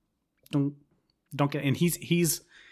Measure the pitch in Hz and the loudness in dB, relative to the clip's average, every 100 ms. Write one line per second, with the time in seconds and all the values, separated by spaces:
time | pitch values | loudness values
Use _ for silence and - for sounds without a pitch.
0 | _ _ _ _ _ 147 139 143 _ _ | _ _ _ _ _ -2 0 -4 _ _
1 | _ _ _ 143 143 147 143 131 170 - | _ _ _ -2 -2 0 -2 2 0 0
2 | - 170 165 - - - - | -2 0 0 -2 -8 -20 -20